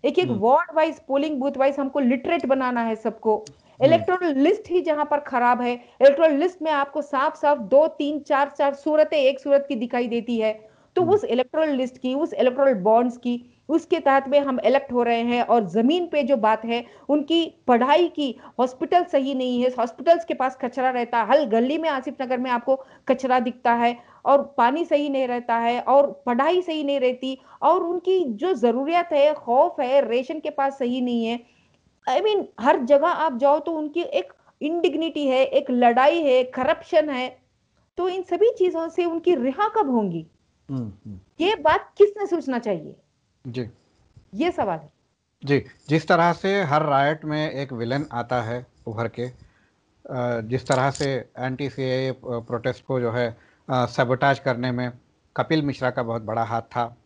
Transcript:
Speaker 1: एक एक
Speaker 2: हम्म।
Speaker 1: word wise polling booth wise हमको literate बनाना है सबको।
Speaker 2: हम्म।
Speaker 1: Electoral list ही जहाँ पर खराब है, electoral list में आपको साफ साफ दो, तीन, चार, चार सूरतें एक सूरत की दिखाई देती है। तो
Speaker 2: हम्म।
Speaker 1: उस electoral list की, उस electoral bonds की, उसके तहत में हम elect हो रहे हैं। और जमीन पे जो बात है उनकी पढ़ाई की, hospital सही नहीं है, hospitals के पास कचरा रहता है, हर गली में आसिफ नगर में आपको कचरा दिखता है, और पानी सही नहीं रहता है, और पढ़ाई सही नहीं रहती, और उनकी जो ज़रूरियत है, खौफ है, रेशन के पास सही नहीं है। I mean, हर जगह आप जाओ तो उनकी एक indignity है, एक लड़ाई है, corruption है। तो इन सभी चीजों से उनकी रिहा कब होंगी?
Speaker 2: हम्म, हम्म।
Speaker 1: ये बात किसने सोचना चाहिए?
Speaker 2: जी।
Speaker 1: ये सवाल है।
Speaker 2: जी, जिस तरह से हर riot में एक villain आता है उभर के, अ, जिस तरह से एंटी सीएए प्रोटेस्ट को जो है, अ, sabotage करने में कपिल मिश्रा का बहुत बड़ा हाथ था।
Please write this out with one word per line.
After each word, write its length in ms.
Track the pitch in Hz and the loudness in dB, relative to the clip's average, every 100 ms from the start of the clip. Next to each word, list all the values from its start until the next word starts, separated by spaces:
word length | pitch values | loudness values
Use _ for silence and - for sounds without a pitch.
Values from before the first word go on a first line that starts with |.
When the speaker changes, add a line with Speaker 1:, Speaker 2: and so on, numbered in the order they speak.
Speaker 1:
एक 140 | 269 285 | 0 0
एक 80 | - | -2
Speaker 2:
हम्म। 120 | 214 | 0
Speaker 1:
word 360 | 220 285 339 | 4 2 2
wise 240 | 311 320 - | 0 0 -2
polling 400 | - 277 311 294 | -4 -2 -2 -2
booth 120 | 277 269 | -4 0
wise 180 | 269 277 | 0 0
हमको 200 | 269 285 | -4 0
literate 460 | 247 262 - 339 | 0 0 -2 -2
बनाना 360 | 247 269 254 240 | 0 0 0 -2
है 140 | 226 | -4
सबको। 420 | 220 226 220 220 214 | -4 -6 -4 -2 -2
Speaker 2:
हम्म। 480 | - - _ - | -4 -20 _ 2
Speaker 1:
Electoral 480 | 269 330 339 359 349 | 4 4 2 0 0
list 360 | 269 294 415 - | 2 2 0 -2
ही 120 | 359 | -2
जहाँ 240 | 320 294 | 0 -2
पर 140 | 294 294 | 0 -2
खराब 420 | 285 254 240 240 | -2 0 2 2
है, 120 | 247 | -2
electoral 580 | 240 - _ 277 277 320 | -4 -10 _ 6 8 4
list 300 | 277 359 - | 4 -2 -2
में 100 | 311 | -2
आपको 300 | 294 285 302 | 0 -2 -6
साफ 400 | 294 262 302 302 | -4 -2 -2 0
साफ 160 | 294 285 | 0 0
दो, 300 | 196 269 311 | 4 4 4
तीन, 320 | 302 294 302 | 0 -4 -4
चार, 300 | 285 277 277 277 | -2 0 0 0
चार 160 | 285 | -2
सूरतें 440 | 277 320 302 302 311 | -2 0 2 2 2
एक 220 | 262 269 | 2 0
सूरत 260 | 294 277 277 | 2 2 2
की 60 | |
दिखाई 320 | 247 240 240 247 | -6 -4 -4 -2
देती 320 | 233 233 233 | -4 -4 -2
है। 300 | 220 214 - _ _ | -2 -4 -14 _ _
तो 60 | - | -2
Speaker 2:
हम्म। 120 | 349 | 2
Speaker 1:
उस 100 | 403 | 2
electoral 460 | - 240 254 311 311 | 2 -2 0 0 0
list 280 | 262 254 - | 0 -4 -4
की, 180 | 254 | -4
उस 180 | 262 330 | -2 -4
electoral 400 | - 254 247 269 | 0 0 2 2
bonds 440 | 220 196 226 247 240 | 2 4 4 2 -4
की, 460 | 247 240 - _ - | -6 -6 -8 _ -2
उसके 300 | 320 320 330 | -2 0 0
तहत 280 | 285 269 269 | 4 2 4
में 120 | 285 | 0
हम 200 | 285 254 | 2 0
elect 320 | 214 277 285 | 2 2 0
हो 120 | 247 | -2
रहे 180 | 233 233 | 0 0
हैं। 220 | 240 247 | 0 -2
और 260 | - 233 190 | 2 2 2
जमीन 380 | 190 240 349 339 | 2 2 2 0
पे 160 | 294 | -2
जो 140 | 254 262 | 0 2
बात 280 | 214 220 | 2 0
है 200 | 226 233 240 - - | -2 -6 -6 -18 -2
उनकी 540 | 294 294 330 320 _ - | -2 2 0 0 _ 2
पढ़ाई 400 | 240 254 311 339 | 2 4 4 2
की, 320 | 311 277 226 - - | -2 -6 -6 -14 -4
hospital 440 | 254 254 339 359 | -4 -4 0 0
सही 320 | 349 285 269 | 2 0 0
नहीं 280 | 262 254 247 | -4 -2 0
है, 60 | 254 | -2
hospitals 560 | 254 240 - 339 339 | -2 -6 -2 2 2
के 80 | - | 2
पास 240 | 294 262 262 | -4 -4 -4
कचरा 280 | 247 269 254 | -8 -2 -2
रहता 280 | 247 240 240 | -2 -2 -2
है, 100 | 208 | 2
हर 180 | 277 | 2
गली 320 | 262 226 254 311 | 4 0 0 0
में 120 | 320 | -2
आसिफ 260 | 269 277 247 | -4 -6 -8
नगर 160 | 254 254 | -6 -4
में 140 | 262 | -2
आपको 340 | 240 269 262 - - - | -4 0 -2 -2 -14 -4
कचरा 320 | 254 262 254 | -2 2 0
दिखता 340 | 240 240 240 | 0 -2 0
है, 240 | 233 240 240 - - | 2 0 -2 -16 -6
और 280 | - 277 - - | 2 2 2 0
पानी 280 | 233 294 | 2 2
सही 240 | 339 294 294 | 0 -2 0
नहीं 180 | 277 254 | -2 -2
रहता 280 | 240 240 | -4 -2
है, 260 | 233 233 240 | 0 0 -2
और 420 | - 269 285 - | 4 4 4 -2
पढ़ाई 360 | 254 240 294 359 | -4 0 2 0
सही 220 | 359 311 | -2 -4
नहीं 160 | 277 277 | -2 0
रहती, 420 | 247 254 262 262 _ - | 0 -2 -8 -10 _ -2
और 220 | 277 359 | 2 2
उनकी 420 | 339 359 370 381 | 0 -4 0 0
जो 280 | 294 208 349 | 0 -2 -2
ज़रूरियत 560 | 269 233 233 277 349 349 | 0 0 0 0 -2 0
है, 220 | 294 294 | 2 2
खौफ 460 | 294 - 247 339 349 | 2 0 2 2 0
है, 280 | 247 277 240 | 2 2 2
रेशन 320 | 233 254 311 | -2 -4 -8
के 100 | 302 | -6
पास 300 | 294 277 277 | -2 -4 -2
सही 220 | 240 254 | -4 -2
नहीं 240 | 247 233 | -2 -2
है। 340 | 226 240 - _ _ _ _ _ - | -4 -6 -10 _ _ _ _ _ -2
I 120 | 262 | 0
mean, 220 | 427 403 - - | 2 0 -4 -2
हर 200 | 247 320 | 2 2
जगह 280 | 247 285 320 | 4 4 4
आप 300 | 302 320 240 | 0 -2 0
जाओ 220 | 277 302 | 2 2
तो 120 | 294 | 0
उनकी 300 | 320 302 330 | -6 -6 -6
एक 320 | 349 - - _ _ _ | -4 -6 -6 _ _ _
indignity 680 | 294 339 339 302 330 320 277 | -6 0 -2 -2 -4 -4 0
है, 180 | 254 | 0
एक 260 | 262 277 285 | 2 0 0
लड़ाई 520 | 247 240 240 277 339 | 2 4 6 4 4
है, 200 | 294 254 | 2 2
corruption 680 | 254 262 262 330 - 330 302 | 0 -4 -2 -4 0 0 2
है। 280 | 254 254 - _ _ _ _ _ - | -4 -6 -10 _ _ _ _ _ -4
तो 120 | 370 | -4
इन 140 | 370 | -4
सभी 280 | 359 349 440 - | -4 2 2 2
चीजों 320 | 359 330 330 | 0 0 -4
से 160 | 339 | -2
उनकी 300 | 349 330 349 | -2 -2 0
रिहा 320 | 339 247 262 427 | 0 0 -2 -2
कब 220 | 440 285 | 0 0
होंगी? 380 | 240 202 165 160 _ _ _ - | 0 0 -6 -10 _ _ _ -8
Speaker 2:
हम्म, 120 | 135 | -8
हम्म। 380 | 110 92 - 95 _ - | -8 -12 -18 -18 _ -4
Speaker 1:
ये 160 | 349 | -2
बात 380 | 440 302 330 - - | 0 2 0 -2 4
किसने 300 | 415 415 403 | 4 4 -4
सोचना 320 | 339 262 247 | -4 -4 -4
चाहिए? 360 | 226 175 143 - _ _ _ _ 135 | -4 -6 -8 -20 _ _ _ _ -12
Speaker 2:
जी। 220 | 123 113 _ _ _ _ - _ | -8 -10 _ _ _ _ -20 _
Speaker 1:
ये 160 | 196 339 | -4 -4
सवाल 280 | 349 220 160 | -2 -4 -6
है। 100 | 147 _ _ _ _ _ | -10 _ _ _ _ _
Speaker 2:
जी, 180 | 139 143 - _ - | 0 0 0 _ -2
जिस 180 | 156 156 | -2 2
तरह 260 | 175 170 | 2 2
से 280 | 165 190 202 | 0 -2 -2
हर 220 | 165 147 | 0 0
riot 420 | 156 139 139 156 | 2 2 2 -2
में 260 | 151 151 151 | -4 -4 -4
एक 220 | 131 139 | -6 -8
villain 320 | 120 117 139 151 | -8 -4 -4 -4
आता 300 | 120 120 123 | -8 -4 -4
है 240 | 110 123 127 _ - | -4 -8 -10 _ -12
उभर 200 | 107 113 | -6 -6
के, 160 | 117 | -6
अ, 1160 | 123 123 - _ _ _ _ _ - 131 120 120 | -10 -12 -20 _ _ _ _ _ -12 -6 -4 -4
जिस 260 | 110 123 - | -4 -6 0
तरह 240 | 131 135 | 0 0
से 380 | 135 143 131 - - | -2 -4 -4 -8 -10
एंटी 300 | 127 131 139 | -8 -6 -8
सीएए 420 | - 131 127 131 127 | -6 -4 -4 -4 -8
प्रोटेस्ट 600 | - 117 113 120 127 123 | -8 -10 -6 -6 -6 -8
को 140 | - 131 | -6 -4
जो 120 | 120 | -2
है, 260 | 117 120 117 _ _ - | -2 -4 -6 _ _ -4
अ, 160 | 127 | -2
sabotage 540 | 120 - 123 127 139 135 | -2 -2 0 2 2 0
करने 320 | 139 120 127 | -2 -4 -4
में 200 | 123 123 120 _ _ _ - | -4 -6 -10 _ _ _ -6
कपिल 240 | 127 160 | -2 -2
मिश्रा 280 | 143 123 127 | -2 -4 -4
का 140 | 127 | -4
बहुत 180 | 117 113 | -6 -6
बड़ा 220 | 107 113 | -4 -4
हाथ 180 | 113 117 | -4 -6
था। 360 | 117 120 117 117 | -6 -6 -6 -10